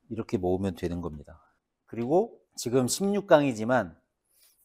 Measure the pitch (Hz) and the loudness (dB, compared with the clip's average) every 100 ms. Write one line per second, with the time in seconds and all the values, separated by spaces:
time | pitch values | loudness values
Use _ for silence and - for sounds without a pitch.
0 | - 110 110 110 90 92 98 85 87 87 | -12 -10 -4 -2 0 0 -2 -4 -6 -6
1 | 82 76 69 76 _ _ _ _ _ 110 | -8 -10 -16 -20 _ _ _ _ _ -8
2 | 120 170 226 - _ - 120 127 123 - | 0 2 0 -6 _ -10 -2 0 0 0
3 | 196 202 190 147 139 110 110 127 90 - | -2 -2 6 6 6 0 0 0 -2 -10
4 | _ _ _ _ _ _ | _ _ _ _ _ _